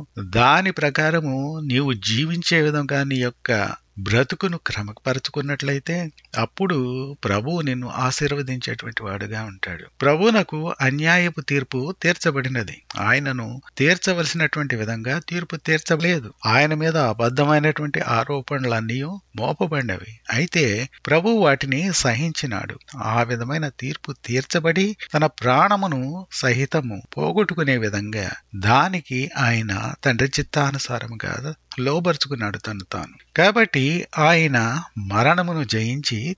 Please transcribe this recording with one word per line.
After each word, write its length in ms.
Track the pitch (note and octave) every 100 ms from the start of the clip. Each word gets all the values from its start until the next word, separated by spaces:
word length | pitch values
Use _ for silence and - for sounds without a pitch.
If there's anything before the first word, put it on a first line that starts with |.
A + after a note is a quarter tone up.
| D3 - F#2 A2
దాని 320 | B2+ D#3+ F#3+
ప్రకారము 880 | F3 D3 C3+ D#3 E3 D3+ C3 C#3+ D#3+
నీవు 300 | D3 B2+ C#3+
జీవించే 680 | A2+ F#2 A2+ D#3+ E3+ - E3+
విధంగా 420 | D3+ D3+ C#3 C#3+
నీ 120 | C#3 C3
యొక్క 680 | B2 - - A2 G2 - _ -
బ్రతుకును 580 | F#2+ A2+ C3+ - F#3+ E3+
క్రమపరుచుకున్నట్లయితే 1400 | - - G#2 G#2+ C3 C3 - D3 C#3 C#3 C#3 C#3 D3+ E3+ E3 - _ -
అప్పుడు 400 | A2+ - F#3+ D#3 B2 B2+ C#3 C#3+
ప్రభువు 380 | A2 G2+ C3 F3
నిన్ను 260 | D3 B2 B2
ఆశీర్వదించేటువంటి 1160 | G#2 B2+ - C#3+ C#3+ C3 B2+ B2 A#2 A#2+ -
వాడుగా 380 | G#2 G2 G2+ A2
ఉంటాడు. 420 | A2 F#2+ F#2 E2+ - -
ప్రభువునకు 720 | C#3 D#3 G#3+ A3 F3 D#3 E3 -
అన్యాయపు 600 | C3 C#3+ D#3+ F3+ F3 D#3+
తీర్పు 540 | - C#3+ B2+ B2+ C#3+ F#3+
తీర్చబడినది, 760 | E3 F3 E3 C#3 C3 B2+ F#2 - - -
ఆయనను 640 | G2+ C3 C#3+ B2+ A2+ B2 - -
తీర్చవలసినటువంటి 1000 | C#3+ F3+ - F3 D3+ E3+ D#3 D3+ C#3 A2+
విధంగా 440 | A2 A2+ A#2+ D#3
తీర్పు 360 | - F3 E3+ D#3+
తీర్చలేదు. 800 | - D#3 - D#3+ E3+ E3+ G#2+ - G#2+
ఆయన 280 | A#2+ D3+
మీద 240 | D#3 D#3+ D#3+
అబద్ధమైనటువంటి 1000 | B2 G#2+ A#2 C3 D3 D3+ D3+ D3 D3 -
ఆరోపణలన్నీ 1000 | - A#2 A2 C#3 - C#3 B2+ A2+ A2+ B2+ D3 G3 _ G#2+
మోపబడినవి, 840 | B2+ D#3 F3+ D3+ A#2+ F#2 - A2 -
అయితే 580 | A#2+ E3+ E3+ B2+ G#2 C3+ - -
ప్రభువు 300 | D#3 G3+ A3+
వాటిని 560 | E3 C3+ C#3 C3+ F#3+
సహించినాడు. 840 | E3 C3 A2+ E3 D3+ C3+ G2 F#2+ - - C3
ఆ 260 | A2 A#2
విధమైన 440 | A#2+ A#2+ A#2+ D#3 D3+
తీర్పు 440 | - - - - - -
తీర్చబడి 600 | B2+ - E3+ E3 E3 G3+ G#3+ -
తన 120 | D3+ D3+
ప్రాణమును 1000 | - B2 C3 G3 G3+ G3 C3+ C3 F3 F#3
సహితము 680 | - C#3 A#2+ C#3 D#3+ B2 G2 - -
పోగొట్టుకునే 600 | D3+ F#3 G3+ E3 C#3+ B2+
విధంగా 520 | A2 G2+ G#2 G#2+ F#2 - _ G2
దానికి 720 | G2+ B2+ F3+ F#3 - B2+ C#3+ -
ఆయన 560 | A#2+ A#2 A2 G2 A2+ C#3+
తండ్రి 280 | C#3 A#2 C3+ -
చిత్తానుసారముగా 1120 | C#3 D3+ C#3 C#3 - A#2+ A2+ A2 G2 G#2 C#3+ D#3+ - -
లోబరుచుకున్నాడు 800 | B2+ D#3+ F3 D3+ C3+ C3 G#2 G2+
తను 260 | - G#2 F2+
తాను. 220 | F#2+ D#2 - _ -
కాబట్టి 680 | F#3+ A3 A3 C#3+ C3+ E3+ - -
ఆయన 640 | D#3 E3+ D#3+ B2 A2+ C#3+ F3 A2
మరణమును 640 | G2 G#2 C3 F3 F3 D#3+
జయించి 720 | B2 A2 A2+ C3+ C#3 A2 C#3